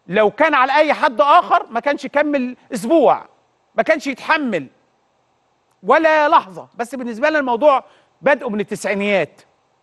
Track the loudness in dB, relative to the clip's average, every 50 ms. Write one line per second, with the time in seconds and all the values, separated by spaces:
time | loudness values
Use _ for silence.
0 | _ -4 0 0 0 0 2 0 0 0 2 2 0 2 2 2 2 2 0 0
1 | 0 -2 0 0 2 4 4 4 4 4 0 0 -2 -2 -8 -6 -4 -4 -4 -4
2 | -6 -4 -2 -2 -2 0 -2 -4 -4 -6 -8 _ _ -12 -12 -8 -2 0 2 4
3 | 4 4 2 2 -2 -16 _ _ _ _ _ _ _ _ -4 -4 0 0 0 -2
4 | -2 -8 -10 -10 -2 -2 0 0 0 -4 -4 -6 -8 -8 _ _ _ _ _ _
5 | _ _ _ _ _ _ _ _ _ _ _ _ _ _ _ _ 0 2 2 4
6 | 4 2 2 2 2 4 2 2 0 0 -16 -18 -20 -18 _ -10 -10 -10 -8 -10
7 | -10 -10 -8 -2 -2 -2 0 0 -2 -2 -2 2 2 2 2 2 -2 -8 _ _
8 | _ _ _ _ 0 0 0 0 -2 -6 -6 -6 -6 -6 -8 -8 -6 -6 -4 -4
9 | -2 -2 0 -2 -2 -4 _ _ _ _ _ _ _ _ _ _